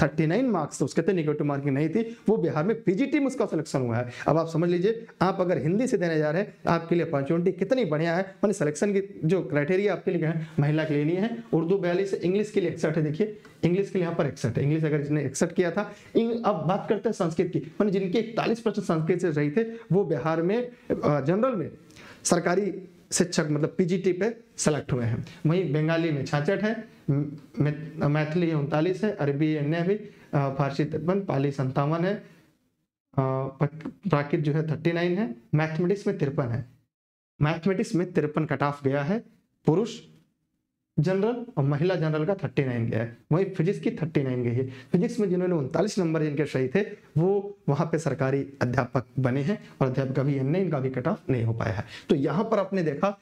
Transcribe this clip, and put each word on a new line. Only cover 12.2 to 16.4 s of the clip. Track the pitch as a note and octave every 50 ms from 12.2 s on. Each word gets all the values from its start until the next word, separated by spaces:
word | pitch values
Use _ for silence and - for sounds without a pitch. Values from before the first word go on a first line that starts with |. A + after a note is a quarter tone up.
| - F3 F#3 G#3 G#3+ G#3+
के | - G3
लिए | F#3 E3+
इकसठ | - - - D#3+ D#3
है। | E3 D3+
देखिए | D3+ D3+ D#3 G#3 G#3+ G#3+ - - - - - -
इंग्लिश | D#3+ F3 G3 G3 G3
के | - F#3+
लिए | F3
यहाँ | E3 E3+
पर | - D#3+
इकसठ | C3+ - - - C3 A#2+
है, | - D3
इंग्लिश | C#3+ D#3 D#3+ D#3
अगर | D3+ D3+ D3+
इसने | C#3 C#3+ D3 D3+ C3+
एक्सेप्ट | C3 - - F3+ E3 -
किया | - F3+ E3+
था। | E3+ G3+ G#3 - - - - - -
इन-, | - A3+ A#3 A#3 A3+